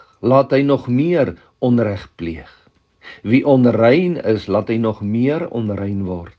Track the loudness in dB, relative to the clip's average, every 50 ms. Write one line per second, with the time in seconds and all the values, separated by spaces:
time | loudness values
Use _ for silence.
0 | -20 _ _ _ 0 2 4 4 4 2 0 0 2 2 0 0 0 -2 -2 0
1 | 0 0 2 0 0 -2 -4 -10 _ _ _ _ 0 0 2 2 0 -2 -4 -6
2 | -10 -16 _ -10 -10 -10 -10 -10 -16 -20 _ _ _ _ _ _ _ _ _ _
3 | -20 -20 -20 -12 -2 0 2 2 4 4 4 4 4 4 4 4 4 4 4 4
4 | 2 0 -2 -2 -2 -2 -2 -2 -2 -2 -2 -2 0 -2 -2 -2 -2 -2 -2 -4
5 | -6 -4 -2 0 0 0 -2 -2 -6 -6 -6 -6 -4 -4 -4 -6 -6 -6 -6 -6
6 | -6 -6 -8 -8 -10 -14 -20